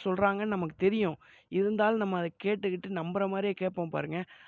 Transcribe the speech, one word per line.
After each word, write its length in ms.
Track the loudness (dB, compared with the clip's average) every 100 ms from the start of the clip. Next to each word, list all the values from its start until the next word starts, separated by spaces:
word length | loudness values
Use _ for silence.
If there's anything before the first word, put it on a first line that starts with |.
சொல்றாங்கன்னு 420 | 2 2 2 2 -2
நமக்கு 280 | -2 -2 0
தெரியும். 380 | 2 4 0 -2 -14 -20 -4
இருந்தாலும் 500 | 0 2 4 2 2
நம்ம 200 | 0 0
அதை 140 | -2 -2
கேட்டுக்கிட்டு 440 | -2 0 -2 -4 -4
நம்புற 400 | -4 -2 0 0
மாதிரியே 240 | 0 -2
கேட்போம் 380 | 0 -2 -2 -4
பாருங்க. 340 | -2 -4 -6 -6 -14